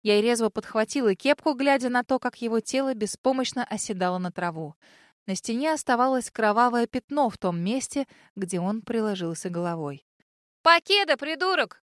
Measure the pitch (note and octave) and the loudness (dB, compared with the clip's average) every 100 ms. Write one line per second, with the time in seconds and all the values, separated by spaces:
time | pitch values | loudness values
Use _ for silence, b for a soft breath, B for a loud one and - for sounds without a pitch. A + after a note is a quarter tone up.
0 | G#3+ G#3 A3+ A#3 A3 - - A3 G#3+ C#4+ | 4 4 4 2 0 -2 -4 -2 -2 0
1 | A#3 F#3+ C4+ D4 D#4+ B3+ C#4 C#4 B3 B3 | 0 2 0 2 0 2 2 2 2 -2
2 | A#3+ C4 B3 - A#3 A3+ - C4 C4+ A#3 | 0 -2 -2 -4 -2 -2 0 -2 -2 -2
3 | G#3 - C4 C4 B3 B3+ - G#3 - F#3+ | -4 -2 0 0 -2 -4 -6 -6 -6 -2
4 | F3+ F3+ F3+ F3+ F3 D#3+ D3+ - b b | -2 -2 -4 -4 -6 -6 -12 -14 b b
5 | b _ - F#3+ - A#3 D4+ D#4 - A#3+ | b _ -8 -6 -4 -2 0 -2 0 2
6 | C4 C4 - - G#3+ G#3 B3 A#3 A#3+ B3+ | 2 0 -4 0 2 4 2 2 0 -4
7 | _ C#4+ B3+ - F#3 E3+ F3 C4 - C#4+ | _ 0 0 0 -4 -2 -2 -4 -4 -6
8 | C4+ b b - F#3 F#3 F3+ A3 - A#3 | -6 b b -10 -6 -4 -2 -4 -4 -2
9 | G#3+ F#3+ E3 D#3+ F#3 E3+ F3 E3 D3 C#3 | -2 -2 -6 -6 -6 -4 -4 -4 -8 -10
10 | _ _ _ _ _ _ E4 E4+ - G4+ | _ _ _ _ _ _ 4 4 4 0
11 | G4 C4 C#4+ D#4 F#4 F4+ A#3 - | 2 0 -2 -2 0 2 0 -4